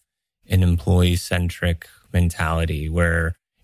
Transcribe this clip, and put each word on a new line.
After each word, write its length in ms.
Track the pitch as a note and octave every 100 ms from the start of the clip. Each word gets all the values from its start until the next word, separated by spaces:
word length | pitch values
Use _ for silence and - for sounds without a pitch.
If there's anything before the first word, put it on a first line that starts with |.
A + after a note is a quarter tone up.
| _ _ _ _ -
an 140 | F#2+
employee-centric 1200 | F2+ E2+ - F2+ F2+ E2+ - F2+ F2 - F2+ E2+ - _ _
mentality 760 | F2+ F2 - D#2+ E2 E2+ D#2 D#2
where 460 | E2+ E2+ E2+ E2 - _ _